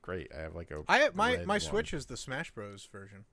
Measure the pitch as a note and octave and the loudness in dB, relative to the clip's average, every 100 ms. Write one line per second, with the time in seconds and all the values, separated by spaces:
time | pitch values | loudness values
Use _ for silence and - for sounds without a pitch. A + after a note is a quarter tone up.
0 | - F2+ - D#2 D#2+ E2+ E2+ D2+ D2+ G#3+ | -4 -6 -6 -6 -6 -6 -6 -6 4 6
1 | C#4+ F3+ A3+ B3 F3 G3+ D#3 G3+ A3+ D3 | 6 6 4 4 2 0 2 0 0 -4
2 | - B2 - C3 E3 - G#2 G2 - G2+ | -4 -8 -4 -4 -6 -8 -10 -12 -14 -14
3 | G2 G2+ G#2 | -14 -16 -20